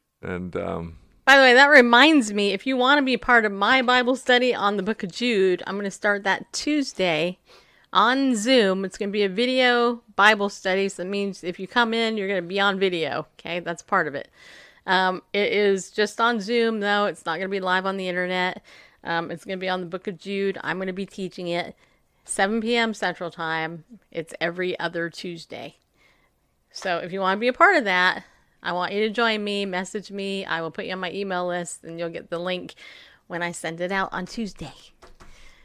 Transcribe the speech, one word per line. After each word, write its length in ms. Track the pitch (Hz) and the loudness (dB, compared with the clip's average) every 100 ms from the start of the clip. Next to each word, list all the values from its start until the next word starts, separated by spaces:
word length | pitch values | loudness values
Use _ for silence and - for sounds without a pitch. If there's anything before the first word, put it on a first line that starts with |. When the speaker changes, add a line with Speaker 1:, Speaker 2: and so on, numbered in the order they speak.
| _ _ | _ _
Speaker 1:
and, 340 | 90 90 90 90 | -10 -8 -6 -6
um, 400 | 90 87 85 82 _ _ - | -6 -6 -8 -14 _ _ 6
Speaker 2:
By 100 | 277 | 8
the 60 | |
way, 100 | 262 | 8
that 140 | 247 285 | 8 8
reminds 680 | 294 240 233 294 311 214 | 8 8 8 8 6 4
me, 220 | 208 202 | 0 0
if 120 | 190 262 | -2 -2
you 120 | 262 | 0
wanna 240 | 247 294 | 4 4
be 160 | 262 247 | 2 -2
part 260 | - 240 | 4 4
of 80 | 214 | 4
my 300 | 196 208 262 | 0 2 2
Bible 340 | 247 247 247 262 | 4 2 4 0
study 380 | - 247 247 | 4 4 4
on 240 | - 202 208 | 2 0 0
the 40 | |
book 200 | 196 220 | -2 -4
of 100 | 185 | -6
Jude, 500 | - 247 208 190 175 - | -4 0 2 2 2 -4
I'm 100 | 196 | -6
gonna 140 | 202 | -8
start 340 | - 208 202 | -4 -2 0
that 260 | 202 185 - | 0 -2 -2
Tuesday 840 | - - 302 262 - 180 156 170 180 _ - _ _ - | -8 -2 -2 -2 -2 0 2 0 -4 _ -20 _ _ -2
on 420 | 185 220 262 269 | 2 4 4 2
Zoom. 500 | 226 214 262 196 190 | 0 4 4 4 2
It's 120 | 190 - | -4 -6
gonna 140 | 202 | -6
be 120 | 208 | -2
a 40 | 196 | -2
video 720 | 185 247 254 254 240 240 240 _ - | 0 0 2 2 4 2 -2 _ 4
Bible 320 | 202 214 202 | 4 6 0
study, 400 | - 190 190 196 | -4 -2 0 0
so 140 | - | -4
that 60 | 180 | -6
means 340 | 202 202 180 | -4 -4 -6
if 160 | 175 175 | -10 -8
you 60 | 190 | -4
come 260 | 247 226 | 0 0
in, 240 | 226 226 220 | 0 -2 -2
you're 120 | 190 | -2
gonna 120 | 196 | -4
be 200 | 175 196 | -2 0
on 180 | 202 190 | 0 2
video, 480 | 190 180 147 - 151 _ | 0 0 -4 -4 -8 _
okay? 220 | - 175 | -8 -8
That's 220 | 170 170 | -6 -10
part 260 | - 190 156 | -2 0 0
of 60 | |
it. 160 | 139 - _ - - - _ - | -4 -12 _ -20 -20 -20 _ 0
Um, 360 | 185 185 185 _ | 2 2 -2 _
it 200 | 202 208 | -2 0
is 380 | 202 208 196 - | 2 2 0 -2
just 300 | - 208 - | -2 -2 0
on 200 | 233 233 | 0 0
Zoom, 400 | 190 240 226 220 | -2 0 0 -2
though. 240 | 202 202 | 0 0
It's 220 | 208 160 175 | 0 -2 -6
not 100 | 165 | -6
gonna 100 | 190 | -4
be 120 | 196 | -4
live 240 | 185 185 | 0 0
on 120 | 190 196 | 0 -4
the 120 | 185 | -4
internet. 540 | 180 180 185 180 - _ - - _ | -4 -2 -2 -2 -4 _ -20 -20 _
Um, 280 | - 165 160 | -6 -4 -4
it's 140 | 165 | -10
gonna 140 | - 185 | -10 -8
be 100 | 185 | -4
on 120 | 185 | -4
the 60 | 180 | -6
book 200 | 180 - | -8 -10
of 120 | 170 | -10
Jude. 400 | 196 196 196 190 | -8 -4 -4 -4
I'm 160 | - 175 | -6 -6
gonna 140 | 190 | -6
be 140 | 185 196 | -8 -10
teaching 420 | - 185 - 175 | -8 -10 -8 -6
it 280 | 175 - - _ _ _ _ | -4 -6 -12 _ _ _ _
seven 360 | - - 196 226 | -12 -2 0 0
P 140 | 220 240 | 0 0
M 180 | 226 | 0
Central 360 | 214 190 170 175 | -2 -4 -4 -10
Time. 540 | 165 160 160 160 170 - 226 _ | -6 -4 -4 -4 -8 -18 -20 _
It's 240 | 170 160 - | -10 -10 -6
every 380 | 165 175 185 165 | -6 -4 -4 -4
other 320 | 170 170 170 | -6 -4 -6
Tuesday. 640 | - 185 170 - 117 117 _ _ _ _ _ _ _ _ _ _ | -8 -12 -12 -14 -14 -16 _ _ _ _ _ _ _ _ _ _
So 280 | - 190 170 | -10 -4 -4
if 140 | 170 | -4
you 80 | 190 | -2
wanna 180 | 185 196 | 0 2
be 100 | 240 | 0
a 40 | |
part 240 | 254 349 349 | 6 6 6
of 80 | |
that, 400 | 208 180 180 165 - _ _ _ | 4 4 4 2 -6 _ _ _
I 100 | - | -6
want 200 | 175 180 | -4 -2
you 80 | 202 | 0
to 100 | 220 | -2
join 340 | 208 233 214 | 0 0 0
me, 220 | 208 202 202 | -2 -4 -4
message 440 | 180 185 214 180 | -6 -6 -10 -10
me. 340 | 196 196 196 - | -8 -6 -6 -6
I 160 | 165 | -6
will 80 | 165 | -6
put 160 | 156 190 | -8 -10
you 60 | |
on 60 | 185 | -6
my 140 | 180 | -6
email 340 | 185 196 180 180 | -6 -6 -4 -4
list, 380 | 175 170 - | -4 -6 -12
and 140 | - 165 | -14 -8
you'll 100 | 170 | -8
get 220 | 165 - | -8 -10
the 80 | 170 | -8
link 360 | 180 180 175 - - - - _ - | -4 -6 -8 -18 -20 -20 -20 _ -12
when 160 | 175 | -6
I 100 | 175 | -6
send 280 | 170 165 165 | -6 -10 -6
it 120 | 180 | -4
out 180 | 196 190 | -4 -4
on 120 | - | -6
Tuesday. 480 | 180 - 208 - 156 - - _ - - - - - - | -8 -8 -10 -10 -16 -18 -20 _ -20 -20 -20 -20 -20 -20